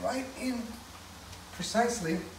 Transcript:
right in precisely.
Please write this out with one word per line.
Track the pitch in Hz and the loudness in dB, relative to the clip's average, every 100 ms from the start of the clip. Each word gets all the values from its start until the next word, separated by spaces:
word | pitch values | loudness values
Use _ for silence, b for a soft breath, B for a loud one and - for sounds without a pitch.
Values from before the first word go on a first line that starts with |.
right | 254 262 254 - | 0 0 -2 -2
in | 254 240 220 - - - - - - - - | 0 0 -4 -8 -12 -14 -14 -14 -12 -14 -12
precisely. | - 175 214 233 - 160 180 - | -6 4 6 6 4 2 2 0